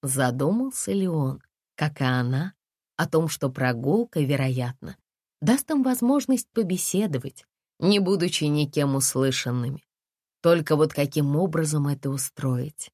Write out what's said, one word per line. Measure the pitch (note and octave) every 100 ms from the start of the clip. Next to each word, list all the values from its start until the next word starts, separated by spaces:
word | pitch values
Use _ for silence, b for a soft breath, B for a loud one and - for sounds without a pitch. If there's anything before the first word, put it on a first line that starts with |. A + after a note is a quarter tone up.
Задумался | C#3 C3+ B2+ B2 C#3 G#3+ C4 - -
ли | G3 F#3
он, | D#3+ C3+ C3+ _ _ _ -
как | D3+ D3
и |
она, | C3 B2+ B2 C3 F3+ - _ _ _ -
о | E3
том, | D#3+ D#3+
что | - C#3
прогулка, | C3 B2+ A#2 B2+ G3 A#3 -
вероятно, | C#3 C#3 C3 B2+ A#2+ B2+ - - _ _ _ _
даст | D3 C4 -
им | D4+
возможность | B3+ B3 A#3+ C#4+ C4+ B3+ -
побеседовать, | - F#3+ F3+ - F3+ G#3 C#3 C3+ - _ _ _ _
не | E3+ G3+
будучи | F#3 G3 E3+ -
никем | D3+ D3 D3 D3+ C#3+ C3+
услышанными? | C3 C3 C3+ C3 B2 B2 A#2+ C#3 _ _ _ _ _ _
Только | E3+ E3+ D#3 D3+
вот | D3+
каким | - C#3+ D3+ C#3+
образом | D3 D3 D#3+ D#3 D3+ C#3+
это | C#3 C#3
устроить? | C3+ - - C3+ B2 D3 - -